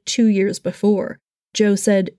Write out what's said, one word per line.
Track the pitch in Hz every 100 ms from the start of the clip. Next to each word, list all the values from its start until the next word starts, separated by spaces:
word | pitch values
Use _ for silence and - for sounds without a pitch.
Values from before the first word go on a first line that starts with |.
| -
two | - 226
years | 196 190 214
before. | - 175 202 202 - - _ _ _
Joe | - 214 196
said | - 196 185